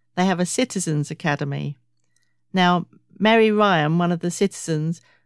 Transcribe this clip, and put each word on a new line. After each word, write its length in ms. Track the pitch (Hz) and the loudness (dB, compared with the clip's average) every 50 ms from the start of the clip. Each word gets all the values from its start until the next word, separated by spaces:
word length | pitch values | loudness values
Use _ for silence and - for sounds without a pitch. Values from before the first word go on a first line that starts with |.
| _ _ - | _ _ -4
They 100 | 180 185 | -2 0
have 160 | 196 175 175 | 0 0 0
a 40 | 180 | -2
Citizens 640 | - - - 262 - - 190 - 165 151 151 143 - | -2 -2 -4 -4 -2 -4 -6 -4 -2 -2 -2 -4 -6
Academy. 680 | 160 _ - 151 143 - 147 139 139 143 147 147 143 _ _ _ _ _ _ _ _ _ _ _ _ _ _ _ | -8 _ -2 -2 -2 -2 -4 -6 -6 -8 -8 -10 -10 _ _ _ _ _ _ _ _ _ _ _ _ _ _ _
Now, 340 | - 185 180 180 180 175 - _ - - _ _ _ | 0 2 4 4 4 2 -2 _ -18 -20 _ _ _
Mary 320 | - 196 220 226 226 220 220 | 0 2 4 4 6 4 4
Ryan, 480 | 208 208 208 202 180 156 147 156 165 | 4 2 2 2 2 2 2 2 2
one 140 | 175 175 175 | 0 0 0
of 80 | 175 165 | -2 -2
the 100 | - 175 | -4 -6
citizens, 680 | - - 202 196 - - - 165 160 151 156 165 170 - _ _ _ _ _ | -2 -2 -2 -2 -2 -8 -6 -4 -4 -2 -2 -4 -6 -8 _ _ _ _ _